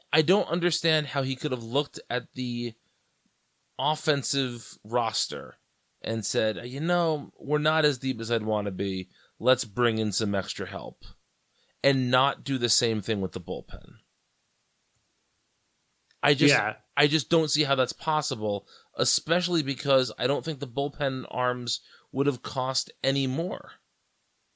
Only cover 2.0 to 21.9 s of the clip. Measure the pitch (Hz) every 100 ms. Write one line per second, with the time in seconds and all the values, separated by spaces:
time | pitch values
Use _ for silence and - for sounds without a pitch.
2 | - 123 120 127 123 120 120 110 _ _
3 | _ _ _ _ _ _ _ - 139 156
4 | - 143 - 139 127 120 - - 107 120
5 | 113 - - 71 69 - _ _ _ _
6 | - 113 101 123 110 95 120 131 160 175
7 | 170 151 120 - 127 151 151 156 151 127
8 | 131 117 113 117 107 107 101 92 98 95
9 | 90 _ _ - 113 123 110 104 117 110
10 | 107 95 107 98 92 - 92 98 55 -
11 | - - _ _ _ _ _ _ 135 135
12 | 123 127 139 - - 131 117 - 117 110
13 | 101 104 95 - 90 78 - - - -
14 | _ _ _ _ _ _ _ _ _ _
15 | _ _ _ _ _ _ _ _ _ _
16 | _ _ 143 139 147 131 104 113 _ -
17 | 147 151 - 170 156 147 143 135 123 -
18 | - 156 143 120 107 101 - - _ -
19 | - - - 170 175 170 139 135 143 135
20 | 127 - 127 143 156 139 131 117 143 -
21 | 139 131 - - 123 123 120 - -